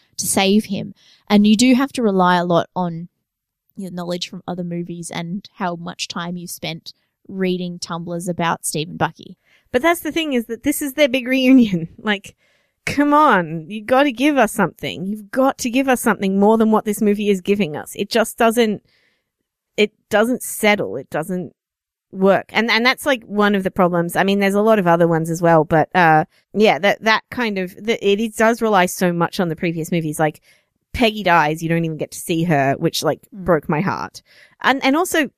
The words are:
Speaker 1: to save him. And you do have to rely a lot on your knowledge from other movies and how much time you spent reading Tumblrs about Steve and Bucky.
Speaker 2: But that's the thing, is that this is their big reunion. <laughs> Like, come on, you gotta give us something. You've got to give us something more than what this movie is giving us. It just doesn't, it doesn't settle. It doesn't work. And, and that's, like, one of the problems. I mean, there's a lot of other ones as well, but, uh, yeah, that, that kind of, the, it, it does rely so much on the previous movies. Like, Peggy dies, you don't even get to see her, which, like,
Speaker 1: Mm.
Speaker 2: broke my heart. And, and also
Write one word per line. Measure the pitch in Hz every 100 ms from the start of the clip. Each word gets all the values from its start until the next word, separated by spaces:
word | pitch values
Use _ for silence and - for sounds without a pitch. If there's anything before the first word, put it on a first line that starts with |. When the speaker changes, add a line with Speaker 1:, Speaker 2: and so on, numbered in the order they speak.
| _ -
Speaker 1:
to | -
save | 214 196 208 202
him. | 190 107 - _ _ -
And | 208 214
you | 220
do | 254
have | 247 269
to | -
rely | 220 190 180 180
a | 175
lot | 175 - 185
on | 175 165 175 _ _ _ _ _ _ -
your | 185
knowledge | 175 175 180 -
from | 185 -
other | 180
movies | 175 170 175 170 165
and | 165 170 196 - -
how | 185 170
much | 170 - -
time | 185 175 180
you | 175
spent | - 160 160 - - _ _ -
reading | 190 185 180 180 175
Tumblrs | - 170 170 170 180
about | 170 165 - -
Steve | 156 170
and | 160
Bucky. | 156 - - - _ _ _
Speaker 2:
But | 247
that's | 320 339
the | 320
thing, | 330 311
is | 247 220
that | 226
this | 277 -
is | 285
their | 262 285
big | 262 247
reunion. | 262 254 262 220 175 165
<laughs> | -
Like, | 214 202 - _ _ _ _ _ -
come | 277 294
on, | 294 302 196 160 165 156
you | 214
gotta | 214 254 294
give | 220 294 277
us | 214
something. | - 175 - 143 90 190
You've | 214 202
got | 254 262 -
to | 247
give | 247 269
us | 247
something | 240 - 196 196
more | 202 226
than | 220
what | 214 214
this | 208
movie | 214 208 208
is | 190
giving | 185 202 156 139
us. | - -
It | 208
just | 220 226 -
doesn't, | 226 233 220 196 _ _ _ _ _ _ _ _ _ -
it | 214 _ -
doesn't | 208 226 240
settle. | - - 208 208 101 117
It | -
doesn't | 151 170 180 151 _ _ _ _ _ _
work. | 190 190 175 -
And, | - 233
and | 220 247
that's, | 262 302
like, | 254
one | - 202 202 202
of |
the | 190
problems. | - 175 175 170 156
I |
mean, | 190 202
there's | 196
a | 202
lot | 220 214
of | 175
other | 170 170
ones | 160 160
as | 165
well, | 170 160
but, | 156 160 - 185
uh, | 160 156 - _ _
yeah, | 196 214 151
that, | 196 -
that | 220 220 -
kind | - 226 190
of, | 185 -
the, | 208 226 202
it, | 202
it | 226 -
does | 226 233
rely | 226 196 180
so | - 180
much | 170 170 -
on | 175
the | 156
previous | 180 165 -
movies. | 175 160 156
Like, | 156 - _ _ _ _ _
Peggy | - 226 214
dies, | 185 170 151 160
you | 160
don't | 170 165
even | 156
get | -
to | -
see | - 165
her, | 170 143 135 131
which, | 170 -
like, | 156 135 _
Speaker 1:
Mm. | 202 180
Speaker 2:
broke | 156 -
my | 156
heart. | 190 90 - - _ _ _ _
And, | - 269
and | 269 302
also | 370 330 269